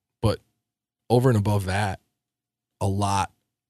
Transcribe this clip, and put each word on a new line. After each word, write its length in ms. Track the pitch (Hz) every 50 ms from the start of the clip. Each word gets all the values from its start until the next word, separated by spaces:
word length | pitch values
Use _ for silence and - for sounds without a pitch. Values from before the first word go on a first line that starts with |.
| _ _ _ _
But 180 | - 107 82 - _ _ _ _ _ _ _ _ _ _ _ _ _ -
over 180 | 113 123 123 135
and 80 | 120
above 280 | 104 98 107 104 101 92
that, 360 | 92 92 101 104 98 90 - _ _ _ _ _ _ _ _ _ _ _ _ _ _ _ -
a 60 | 101
lot 460 | 98 98 101 101 98 98 98 92 - _ _ _ _ _ _ _ _